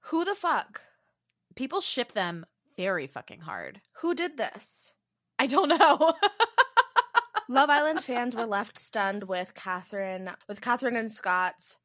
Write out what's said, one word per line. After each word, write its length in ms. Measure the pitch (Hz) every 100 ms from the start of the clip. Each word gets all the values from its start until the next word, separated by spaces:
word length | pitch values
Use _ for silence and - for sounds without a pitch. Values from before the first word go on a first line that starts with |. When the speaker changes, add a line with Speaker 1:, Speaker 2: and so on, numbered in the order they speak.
| -
Speaker 1:
Who 180 | 330
the 100 | 349
fuck? 460 | 403 339 247 - - _ _ _ _ _ _ _ -
Speaker 2:
People 240 | 262 392
ship 320 | - - 240
them 340 | 214 180 170 165 _ _ -
very 300 | 190 180 131
fucking 340 | - - -
hard. 400 | 156 92 69 202 _ -
Speaker 1:
Who 140 | 330
did 220 | 330 349 294
this? 560 | 214 196 - - - _ _ _ _ -
Speaker 2:
I 80 | 262
don't 220 | 277 330
know. 460 | 330 302 285 320 320
<laughs> 1300 | 403 - 453 - - - 494 - - - 480 - -
Speaker 1:
Love 220 | 254 285
Island 320 | 294 302 320
fans 320 | - 240 240
were 120 | 233 233
left 320 | 202 208 -
stunned 460 | - 220 196 202
with 300 | 196 180 185
Catherine, 760 | - 190 180 185 202 190 185 185 - _
with 120 | 208
Catherine 360 | 247 247 262 233
and 140 | 226
Scott's 640 | 220 196 180 185 - - -